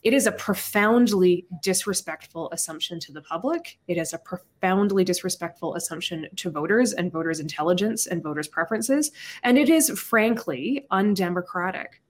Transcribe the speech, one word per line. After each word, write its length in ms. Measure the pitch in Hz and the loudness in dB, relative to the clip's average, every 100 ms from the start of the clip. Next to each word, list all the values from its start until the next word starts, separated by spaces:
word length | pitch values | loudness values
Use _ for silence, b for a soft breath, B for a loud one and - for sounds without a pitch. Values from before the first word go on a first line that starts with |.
It 100 | 220 | 4
is 140 | 269 214 | 4 2
a 40 | |
profoundly 1160 | 190 - 190 - 208 214 240 240 196 185 175 - 170 | -2 -4 -4 0 2 4 6 6 6 4 4 0 -8
disrespectful 880 | 196 185 - 185 - 160 - - 160 | -2 -2 0 -4 -4 -12 -12 -10 -8
assumption 480 | 165 - 160 - 165 | -6 -8 -6 -8 -8
to 120 | - | -12
the 120 | 147 | -16
public. 560 | 147 165 240 330 339 - - | -8 -6 -2 -4 -6 -20 -6
It 100 | 170 | -4
is 160 | 160 | -4
a 60 | - | -8
profoundly 840 | - 180 _ _ 185 190 202 196 | -10 -14 _ _ 0 2 2 2
disrespectful 720 | 185 175 190 - 170 - 165 | 2 0 -2 -6 -8 -8 -8
assumption 540 | 170 - 156 - 165 156 - | -6 -8 -8 -8 -8 -10 -8
to 160 | 180 | -8
voters 420 | 151 160 214 247 | -4 2 4 4
and 180 | - 180 | 2 -4
voters' 280 | 160 165 160 | -2 -4 -4
intelligence 680 | 151 - 156 180 208 226 - | -6 -2 0 2 0 -2 -4
and 160 | 170 | -4
voters' 260 | 160 147 147 | -4 -6 -6
preferences. 640 | - 165 220 226 277 302 B B B | -4 -2 -2 0 0 0 B B B
And 160 | 247 247 | 4 4
it 100 | 285 | 6
is, 220 | 320 294 214 | 4 4 -2
frankly, 840 | - 226 220 226 - 131 156 277 - | 0 2 2 0 -4 -6 -2 -4 0
undemocratic. 1120 | 190 208 196 180 175 175 180 180 185 - _ _ | 2 2 2 0 -2 -4 -4 -4 -6 -12 _ _